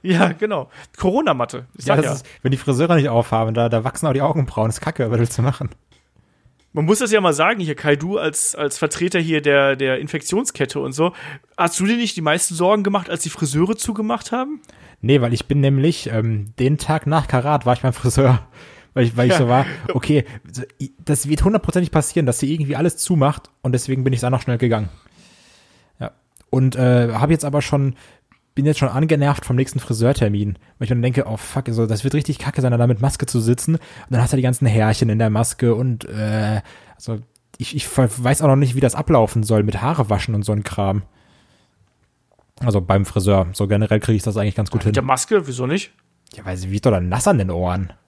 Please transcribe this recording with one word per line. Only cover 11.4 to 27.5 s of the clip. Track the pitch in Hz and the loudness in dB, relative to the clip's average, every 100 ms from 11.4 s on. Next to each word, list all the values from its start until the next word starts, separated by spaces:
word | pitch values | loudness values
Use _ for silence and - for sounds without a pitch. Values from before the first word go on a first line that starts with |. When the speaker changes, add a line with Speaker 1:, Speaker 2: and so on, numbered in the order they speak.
| _ - | _ -2
Speaker 1:
hast | 175 - | -2 0
du | 190 | 0
dir | 240 | 0
nicht | 233 - | -2 -2
die | |
meisten | 156 165 - | -2 0 -2
Sorgen | 165 180 214 | 0 2 2
gemacht, | 196 196 175 | 0 -2 -4
als | 165 | -6
die | 165 | -6
Friseure | - 151 143 180 - | -4 -2 0 0 0
zugemacht | - 214 220 233 - | -4 -4 -4 -6 -4
haben? | 240 262 302 - - - - | -6 -4 -8 -14 -20 -20 -8
Speaker 2:
Nee, | 110 139 | 2 4
weil | 120 | 4
ich | 120 - | -2 0
bin | 143 | 0
nämlich, | 139 139 147 165 - | 2 2 2 0 -4
ähm, | 110 113 110 104 - | -2 -2 -2 -6 -2
den | 127 147 | 0 0
Tag | - 156 - | 0 -2 0
nach | 160 - | -2 0
Karat | 131 131 147 | 0 2 0
war | 123 | 2
ich | 131 | 0
beim | - | 0
Friseur, | 127 127 123 135 123 - - - - _ | 0 0 2 4 4 0 -20 -20 -20 _
weil | - 120 | 0 0
ich, | 113 | 2
weil | 123 | 2
ich | |
Speaker 1:
Ja. | 180 | 4
Speaker 2:
so | 123 | 4
war, | 127 143 - - | 2 0 -6 -4
okay, | 165 - 151 123 - - | -4 2 0 0 -10 -16
so, | 123 - _ | -14 -14 _
i-, | 135 _ | -14 _
das | - 147 139 | -2 -2 0
wird | 151 | 2
hundertprozentig | 190 214 - 180 175 | 2 2 0 -2 0
passieren, | 160 - - 135 | 0 0 0 0
dass | 117 | 0
sie | 139 | -2
irgendwie | 160 143 143 | -2 -2 0
alles | 170 - | -2 -2
zumacht | - 175 139 147 - _ | 0 2 2 0 -12 _
und | 127 | -2
deswegen | 123 - 131 | -2 -2 -2
bin | 131 | 0
ich | 127 | 0
da | 123 | 0
noch | 127 | -2
schnell | - 117 | -2 0
gegangen. | 123 113 101 - _ _ - _ _ _ _ _ _ _ | 0 0 -4 -10 _ _ -20 _ _ _ _ _ _ _
Ja. | - _ _ - _ | -14 _ _ -20 _
Und, | 131 131 127 | 2 2 2
äh, | 127 123 120 | 4 4 2
hab | 113 147 | 0 0
jetzt | 160 | 0
aber | 147 | 0